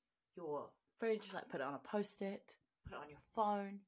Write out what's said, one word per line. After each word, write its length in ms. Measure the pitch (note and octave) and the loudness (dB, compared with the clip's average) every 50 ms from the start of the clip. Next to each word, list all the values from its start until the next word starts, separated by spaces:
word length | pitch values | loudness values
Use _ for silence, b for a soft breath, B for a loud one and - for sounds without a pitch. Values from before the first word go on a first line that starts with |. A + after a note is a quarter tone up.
| _ _ _ _ _ _ - | _ _ _ _ _ _ -12
your 300 | F#3 E3+ D3+ D3 C#3 A2+ - - _ _ _ _ | -6 -2 -2 0 -2 -2 -6 -12 _ _ _ _
fridge, 300 | - A#3 A3+ A3 G#3+ G#3 - G3 | 0 2 2 2 2 0 -4 -6
like, 140 | E3+ - - | -6 -6 -4
put 120 | - G3 | -2 0
it 20 | F#3 | 0
on 60 | C#3 C#3+ | 0 -2
a 60 | C3+ | -4
Post-it, 760 | - - - G#3 G3+ - - - G3 G3 G#3 - - - - _ _ _ _ _ - | -4 0 0 0 0 0 -2 -2 -2 -2 -2 -4 -8 -14 -20 _ _ _ _ _ -12
put 100 | - - | -8 -8
it 40 | - | -8
on 80 | - D3 | -8 -10
your 100 | D3 - - - - | -12 -16 -14 -2 4
phone, 440 | A#3 G#3+ G#3 G#3 G3+ G3+ G3 G3+ G3 - | 4 6 6 6 4 2 -2 -6 -10 -12